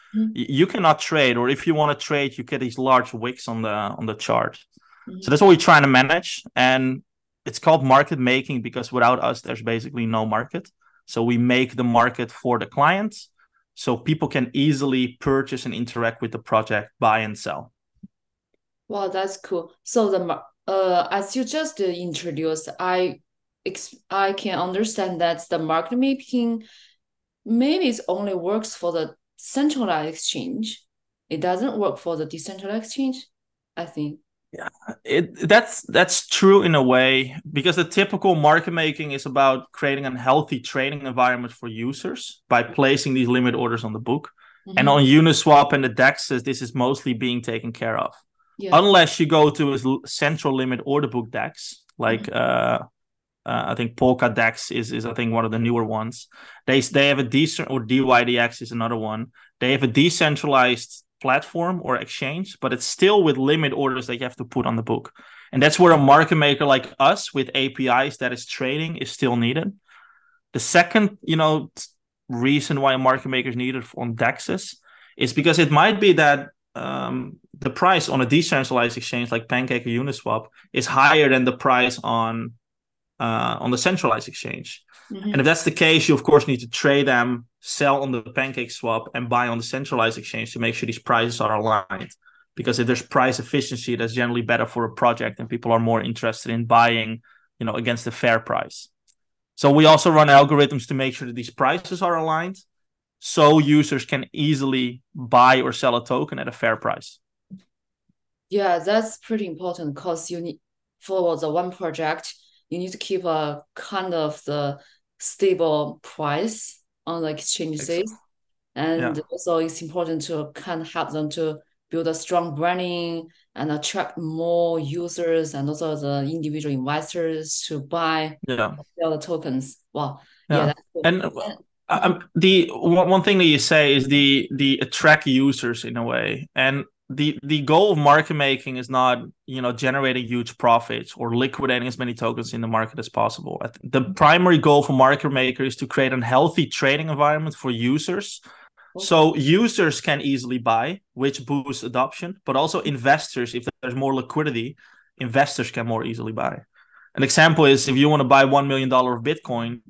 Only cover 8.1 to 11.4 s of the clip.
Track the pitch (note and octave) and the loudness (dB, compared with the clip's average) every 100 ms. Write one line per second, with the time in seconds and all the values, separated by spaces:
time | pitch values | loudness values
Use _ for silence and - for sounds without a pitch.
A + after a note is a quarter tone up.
8.1 | C#3+ B2+ C3 B2+ B2+ A2+ B2+ A2+ B2 A#2+ | 0 0 0 -2 -6 -6 -8 -4 2 4
9.1 | B2+ B2 A#2 - A#2 A#2 A2+ C3+ B2 A2+ | 4 0 -4 -8 -8 -4 -6 -6 -6 -4
10.1 | A2 A2 G#2+ C3+ E3+ - _ _ _ - | -2 -2 -4 -4 -10 -12 _ _ _ -8
11.1 | A#2 A#2 A#2+ | -2 0 2